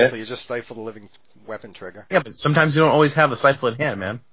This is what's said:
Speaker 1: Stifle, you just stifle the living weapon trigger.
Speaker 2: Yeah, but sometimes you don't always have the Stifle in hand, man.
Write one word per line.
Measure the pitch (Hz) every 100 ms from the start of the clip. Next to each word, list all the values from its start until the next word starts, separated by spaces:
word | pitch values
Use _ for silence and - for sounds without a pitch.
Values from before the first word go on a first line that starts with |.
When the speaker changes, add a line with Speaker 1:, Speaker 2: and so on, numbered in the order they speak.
| 127
Speaker 1:
Stifle, | 120
you | 110
just | 123
stifle | - 120 113 113
the |
living | 110 107 104 - _ 107 107
weapon | 107 113
trigger. | 92 92 92 -
Speaker 2:
Yeah, | 185
but | 139
sometimes | - 147 151 156 147
you |
don't | 160
always | 139 151
have | 156 151
the | 120
Stifle | - 156 123
in | 120
hand, | 147 101
man. | 95 113 -